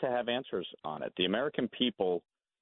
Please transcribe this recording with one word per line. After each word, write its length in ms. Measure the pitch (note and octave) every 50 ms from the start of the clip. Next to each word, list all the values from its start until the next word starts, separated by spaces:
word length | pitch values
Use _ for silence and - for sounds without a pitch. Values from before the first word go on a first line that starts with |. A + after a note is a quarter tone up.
to 60 | D3
have 200 | C3 A#2+ B2 A2+
answers 400 | A#2+ A#2+ C3 C3 - A2+ F#2 E2 - - - -
on 180 | D2+ D2+ D2
it. 120 | B1+ - -
The 100 | - F2+
American 440 | F2+ G2+ A#2 C#3 D3+ - D3+ B2 -
people, 540 | - - B2+ A#2+ - - G2 F2+ F2 E2+ - _ _ _ _ _ _ _